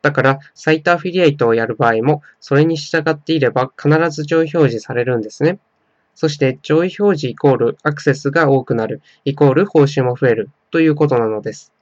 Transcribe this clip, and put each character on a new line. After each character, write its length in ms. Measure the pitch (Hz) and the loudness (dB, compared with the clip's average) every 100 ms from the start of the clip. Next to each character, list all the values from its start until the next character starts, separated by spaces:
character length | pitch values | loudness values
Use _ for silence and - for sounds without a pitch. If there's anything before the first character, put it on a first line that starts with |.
だ 80 | 143 | -2
か 100 | 147 | 0
ら、 180 | 131 139 - | 0 0 -8
サ 180 | _ - | _ -2
イ 100 | 156 | 0
ト 80 | 156 | 0
ア 60 | 175 | -2
フ 100 | 180 | -2
ィ 40 | |
リ 80 | 180 | 0
エ 80 | 170 | 0
イ 80 | 143 | 2
ト 100 | 117 | 0
を 80 | 113 | 0
や 100 | 113 | -2
る 100 | 113 | -2
場 140 | 120 | 0
合 140 | 110 | 0
も、 180 | 123 151 - _ | 0 -2 -6 _
そ 160 | - 139 | -2 0
れ 100 | 160 | 2
に 120 | 160 | -2
従 260 | - 165 156 | -4 -4 -2
っ 60 | 151 | -4
て 180 | - | -4
い 60 | 160 | 0
れ 100 | 127 | 0
ば 220 | 123 127 - | 0 -4 -4
必 140 | 147 156 165 | 0 2 0
ず 120 | 151 | -4
上 200 | 147 165 | -2 0
位 80 | 160 | 0
表 160 | 165 139 | 0 0
示 100 | 113 | 0
さ 140 | - | -6
れ 120 | 120 123 | -4 -2
る 120 | 120 | -2
ん 40 | |
で 80 | 107 | -4
す 120 | - | -2
ね。 160 | 156 196 _ _ _ _ _ | -2 -2 _ _ _ _ _
そ 160 | _ 156 | _ -4
し 80 | 147 | 0
て、 220 | 131 131 | -2 -2
上 240 | - 156 180 | -2 0 0
位 100 | 185 | 0
表 200 | 202 165 | 0 0
示 100 | 131 | -4
イ 80 | - | 0
コ 180 | 143 | 2
ー 40 | 127 | 2
ル 200 | 117 - | 0 -2
ア 100 | - | -6
ク 100 | 147 | -2
セ 100 | - | -2
ス 160 | 135 143 | -2 -2
が 200 | 151 151 | 0 2
多 140 | 135 | 0
く 120 | 127 117 | 0 -4
な 100 | 113 | -4
る、 160 | 110 _ _ - | -8 _ _ -8
イ 80 | |
コ 160 | 139 147 | 2 2
ー 40 | |
ル 120 | 135 202 | 2 2
報 160 | 160 | 2
酬 220 | 143 143 | 2 2
も 120 | 123 123 | -2 0
増 120 | 131 | 0
え 80 | 113 | 0
る 140 | 101 _ _ | -4 _ _
と 100 | 170 | 0
い 60 | 160 | 0
う 80 | 147 | 2
こ 120 | 147 | 0
と 100 | 127 | 0
な 100 | 113 | -2
の 140 | 107 | -4
で 120 | 107 | -8
す。 200 | 104 - _ | -14 -20 _